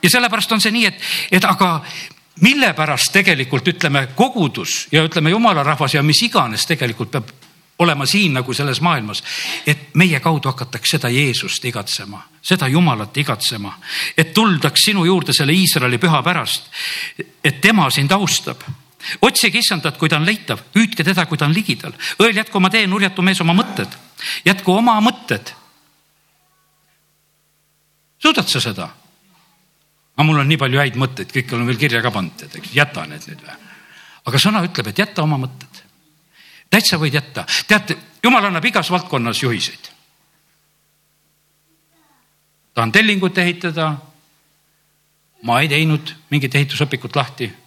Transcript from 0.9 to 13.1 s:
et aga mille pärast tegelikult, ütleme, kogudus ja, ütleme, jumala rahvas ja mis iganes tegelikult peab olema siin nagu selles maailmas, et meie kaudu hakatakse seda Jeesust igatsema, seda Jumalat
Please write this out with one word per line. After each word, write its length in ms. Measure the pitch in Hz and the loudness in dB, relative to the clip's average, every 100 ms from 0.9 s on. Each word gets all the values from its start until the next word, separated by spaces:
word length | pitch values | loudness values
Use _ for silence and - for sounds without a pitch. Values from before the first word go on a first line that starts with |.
| - - - - 185 | -2 -8 -6 0 2
et 80 | 196 | 2
aga 220 | 185 185 160 - - - - _ - 190 | 2 2 2 -4 -14 -16 -20 _ 2 4
mille 240 | 285 240 156 | 4 2 0
pärast 320 | 156 139 - | -2 0 2
tegelikult, 640 | 190 196 151 127 131 143 | 2 2 0 0 -2 -2
ütleme, 320 | - - 139 127 - | -2 0 0 -2 0
kogudus 680 | 254 254 151 110 87 - - | 0 2 -2 -2 -6 -6 0
ja, 80 | 151 | 0
ütleme, 300 | 160 170 160 | 2 0 0
jumala 320 | 202 233 165 139 | 2 2 2 0
rahvas 320 | 147 139 147 | 0 0 2
ja 80 | 147 | 2
mis 160 | 147 233 | 2 2
iganes 340 | 208 123 110 - | 0 0 -2 -2
tegelikult 400 | 160 123 110 113 131 | -2 -2 -4 -6 -6
peab 160 | 107 - - _ _ _ | -8 -16 -20 _ _ _
olema 260 | 175 143 131 | 0 0 0
siin 280 | 196 190 127 | 0 2 0
nagu 180 | 127 | -4
selles 260 | 127 143 123 | -4 -4 -2
maailmas, 420 | 175 151 107 104 - - - - - | 0 -2 -4 -8 -8 -10 -8 -6 -2
et 280 | 147 - | -4 -2
meie 260 | - 185 147 | 2 4 4
kaudu 300 | 165 156 135 | 0 0 -2
hakatakse 460 | 131 127 - - 160 | -4 -8 -4 -2 0
seda 100 | 120 | 0
Jeesust 520 | 123 143 113 95 - | 2 0 -2 -4 -6
igatsema, 560 | 123 113 98 - 98 101 - _ | -6 -8 -8 -8 -10 -16 -20 _
seda 260 | - 185 135 | -2 0 2
Jumalat 480 | 143 180 117 104 | 2 2 0 -4